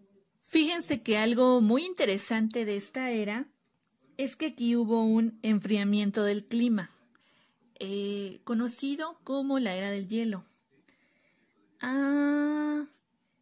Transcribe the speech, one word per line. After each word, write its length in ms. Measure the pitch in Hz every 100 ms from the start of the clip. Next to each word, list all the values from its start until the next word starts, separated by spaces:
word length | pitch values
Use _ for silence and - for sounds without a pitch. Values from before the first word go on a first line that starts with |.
| 196 _ _ _
Fíjense 600 | - 320 302 349 - 269
que 160 | - 214
algo 420 | 220 233 254 247
muy 240 | 214 247
interesante 800 | 359 359 254 196 - 226 220 240
de 100 | 214
esta 380 | 202 202 262 254
era 340 | 226 208 220 277 _ _ _ _ _ _ -
es 180 | 269
que 120 | - 320
aquí 280 | - 240
hubo 300 | 240 220 226
un 340 | 220 220 226 -
enfriamiento 800 | 220 214 196 208 202 208 208 208
del 240 | 208 208 208
clima, 420 | 233 240 214 170 _ _ _ _ _ _ _ _ -
eh, 640 | 190 202 202 202 196 -
conocido 800 | - 226 240 240 277 285 320 330
como 380 | - 277 277 269
la 160 | 226 185
era 160 | 196
del 160 | 202 190
hielo. 360 | 220 226 190 - _ _ _ _ _ _ _ _ _ _ _ _ -
Ah, 1080 | 247 269 277 285 285 294 294 302 302 294 294 _ _ _ _ _